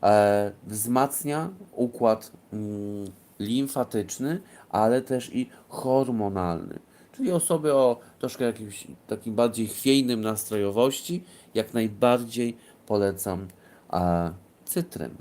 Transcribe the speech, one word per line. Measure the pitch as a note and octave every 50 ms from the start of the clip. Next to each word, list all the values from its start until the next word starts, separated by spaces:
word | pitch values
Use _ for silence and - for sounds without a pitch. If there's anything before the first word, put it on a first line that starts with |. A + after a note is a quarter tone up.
| -
E, | G2+ G#2 G#2 G#2 G2+ G2+ G#2 G2+ G2+ G2+ - -
wzmacnia | F#2 G#2 G#2+ G#2 A#2 A#2+ B2+ C3+ C#3 - - - D3 D3 D3+ D#3+ F3 F#3+ - - - -
układ, | - B2 A#2+ A#2+ - A#2+ A2+ A2 A2 - - - - _ _ -
mm, | G#2+ G#2+ G#2 G#2 G2+ G#2 G#2 G#2 G2+ G2+ F#2+ F2+ - _ _ _ _
limfatyczny, | G2+ G#2 A#2 B2+ C#3 C3+ C3+ C#3 B2 - - A2 G2+ G2 - - B2 C#3 D#3+ F#3 - - - - - _
ale | - G2+ G#2+ A2 A#2+ C3 C3
też | - C3 B2+ B2 - -
i | A#2 B2+ - - - - _
hormonalny. | - - - C3 C3 C3+ C3+ B2 B2 A2+ G#2 G2+ G2 F#2+ F2+ F2 E2+ D#2+ - - - - - _ _ _ - _ -
Czyli | - C4+ A3 F3+
osoby | E3+ E3 - E3+ D#3+ D3+ D3+ C#3+
o | C#3 C3 B2 A#2+ - - - - _
troszkę | - B2+ - - C3
jakimś | A#2+ A2 A2 A2 G#2 G2 - - - C#2+ - _
takim | - A2 A2 - A#2 A2
bardziej | G#2+ A#2+ A#2+ G2+ A2 A2+
chwiejnym | G#2 - - - C3+ C3+ C#3 C3+ B2 B2 A2
nastrojowości, | G#2+ A2 A2 G#2+ - - G#2+ G#2+ G2+ G2+ G2 A2 A#2+ C3+ C3+ - - - F3 F3+ - - - - - - _
jak | A#2+ A2+ - -
najbardziej | A#2 A2+ A2 G#2+ G2+ A#2+ B2 A#2+ B2 A#2+ A2+ A2+ A#2+ B2 A#2 A#2 - - - - _ _
polecam, | - G#2+ G#2 G2+ G2 G2 F#2+ - G2+ F#2 F#2 F#2+ F#2+ - _ _ - - - _ _ -
e, | F2+ F2+ F2 F2 E2+ E2+ E2+ E2+ F#2 - _ _ _ _
cytryn. | - - F3+ E3+ F3 - - E2 B1 - -